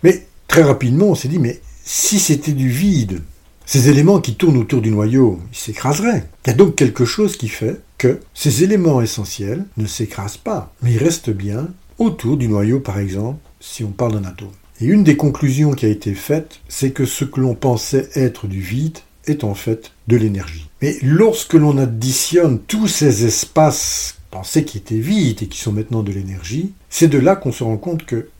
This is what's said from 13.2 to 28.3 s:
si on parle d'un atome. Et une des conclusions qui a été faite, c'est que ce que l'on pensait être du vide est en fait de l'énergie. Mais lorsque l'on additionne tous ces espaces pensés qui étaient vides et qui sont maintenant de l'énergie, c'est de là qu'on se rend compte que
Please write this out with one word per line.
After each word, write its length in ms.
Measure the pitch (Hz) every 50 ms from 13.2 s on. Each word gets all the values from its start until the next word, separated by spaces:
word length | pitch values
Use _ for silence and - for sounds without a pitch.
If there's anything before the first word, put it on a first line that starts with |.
| 104 120 139 151 - - _ _
si 240 | - - - - 117
on 80 | 104
parle 220 | 98 98 123 117 110
d'un 160 | 104 98 92
atome. 220 | 90 - 104 98 95 - _ _ - -
Et 60 | 110
une 180 | 131 190 208 196
des 140 | 156 143 -
conclusions 560 | - 143 - - - 139 131 139 151 151 139
qui 120 | - -
a 40 | 110
été 240 | 104 101 - 104 98
faite, 460 | 95 - - 147 160 160 - - - - -
c'est 220 | - - 139 135
que 140 | 135 - 135
ce 200 | 120 - - 147
que 160 | 127 - 135
l'on 140 | 131 131 120
pensait 540 | - - 131 123 110 - - - 135 - - -
être 320 | 139 131 123 117 - - 104
du 140 | 95 98
vide 380 | 95 90 107 131 151 160 160 - - _ _ _ _
est 180 | - 151 147 -
en 120 | 104 101
fait 360 | - - 113 110 110 - - _ _ _ 113
de 80 | 117
l'énergie. 540 | 120 110 107 98 98 98 78 80 80 - - - -
Mais 160 | 135 147 - -
lorsque 540 | 135 131 151 175 220 226 226 - - - -
l'on 220 | 160 151 151 143 135
additionne 840 | 135 120 113 113 113 131 127 - - - 165 175 170 156 123 107
tous 280 | - - - 214 220 196
ces 380 | - - 151 143 117 98 117
espaces 960 | 113 - - - - - 160 156 151 131 - - - - - - - - - - -
pensés 340 | - 110 98 - - 160 151
qui 140 | 156 - 104
étaient 180 | - - 110
vides 460 | 110 113 151 208 214 175 123 107 -
et 60 | 107 92
qui 120 | - -
sont 120 | - 113 104
maintenant 300 | 107 110 - 120 113 107
de 80 | 101
l'énergie, 640 | 98 98 95 95 95 92 80 85 110 147 175 196 196 _ _ _
c'est 180 | - - 175 160
de 100 | 143 143
là 180 | 123 170 196
qu'on 160 | 190 - 135
se 120 | 113 - 127
rend 140 | 113 110 104
compte 280 | - 175 170 160 -
que 240 | - 123 113 - -